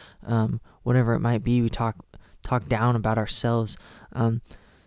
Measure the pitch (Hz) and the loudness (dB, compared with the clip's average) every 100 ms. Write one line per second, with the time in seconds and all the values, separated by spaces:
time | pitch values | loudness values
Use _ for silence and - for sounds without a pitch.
0 | - - - 117 110 117 - - 123 127 | -20 -14 -2 0 0 -4 -10 -8 0 2
1 | 117 117 117 113 117 120 113 - 113 - | 2 2 0 0 0 2 0 -2 -4 -6
2 | - - - - - 123 - 113 120 117 | -16 -20 -20 -12 -4 -2 0 0 2 2
3 | 110 110 107 - 117 117 110 - - - | 0 0 0 0 0 0 0 -6 -12 -20
4 | - - 117 113 - - - _ | -10 -2 0 0 -6 -20 -20 _